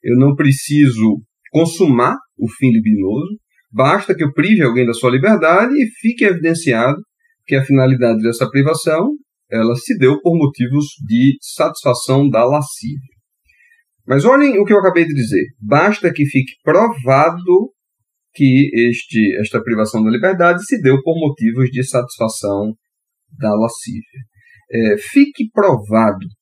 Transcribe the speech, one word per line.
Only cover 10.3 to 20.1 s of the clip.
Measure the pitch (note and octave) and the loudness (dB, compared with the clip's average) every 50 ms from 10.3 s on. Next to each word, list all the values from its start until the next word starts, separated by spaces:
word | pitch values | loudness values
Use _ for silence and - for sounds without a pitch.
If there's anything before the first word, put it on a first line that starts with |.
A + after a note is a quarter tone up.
| E3 | 0
motivos | E3+ D3 C#3 D3 - B2 A#2+ C#3 D3 D3 C#3+ - _ C#3+ | 2 0 -2 -2 -4 -4 -2 -2 -4 -4 -4 -10 _ -6
de | G2+ A2 A#2+ B2+ C#3 C3+ - | -2 0 2 2 2 2 0
satisfação | - - - - D#3+ - - - - C#3 A#2+ - - - C3+ C3+ C#3+ C#3+ | -10 -18 -6 -4 -4 -4 -4 -4 -2 -2 -2 -2 -2 0 0 2 2 2
da | A2 A2 A#2+ | 2 2 0
lascívia. | B2+ D3 D3+ C#3+ - - - - - D3 C#3 C3 - _ _ _ _ _ _ _ _ _ _ _ _ _ _ _ _ _ _ _ | 2 0 -2 -4 -6 -12 -12 -12 -12 -12 -12 -16 -20 _ _ _ _ _ _ _ _ _ _ _ _ _ _ _ _ _ _ _
Mas | - C3 C#3 D3 | -2 -2 2 4
olhem | A#3 C4+ C#4+ D4 C#4 A#3+ G3 | 4 4 4 2 2 2 0
o | G3+ | 2
que | - | 2
eu | G#3+ G3+ | 2 2
acabei | F#3+ F#3 E3+ E3+ E3 | 2 2 2 2 0
de | D#3+ D3 | 0 -2
dizer. | C#3 A#2 A2 G#2+ F2 - - _ _ | -4 -2 -2 -2 -2 -2 -4 _ _
Basta | G#2+ G#2 C#3 D3+ E3+ G#3 G#3+ - - E3+ | -2 0 2 2 2 2 0 0 -4 -4
que | - D3 C#3+ | -2 -2 -4
fique | C#3 - C3+ B2+ - - _ _ | 0 0 -2 -2 -2 -12 _ _
provado | D3+ D#3+ F#3 A3+ A#3 - C#3 A#2+ B2+ C3+ C#3 D3+ E3+ E3+ F3 F3+ F3+ F3+ F#3+ A3+ - _ _ _ _ _ _ _ _ _ _ _ _ _ | 2 2 2 2 2 -2 -4 0 0 2 2 2 0 -2 -4 0 2 2 2 2 -2 _ _ _ _ _ _ _ _ _ _ _ _ _
que | - C#3+ C3 B2+ C3+ C#3+ - - A#2 A#2+ A#2+ | 2 2 4 6 4 4 2 2 0 0 0
este, | A#2 A#2+ - _ - A2 G#2+ G2 F#2 G2+ | 0 -4 -8 _ 0 0 0 0 0 -2
esta | G#2 - - A#2 | -6 -4 -4 -6
privação | A2 A#2 A2+ G#2+ G#2+ G#2+ - A2 | -4 -2 -2 -2 -2 -2 -2 -2
da | A2 G#2+ | 0 0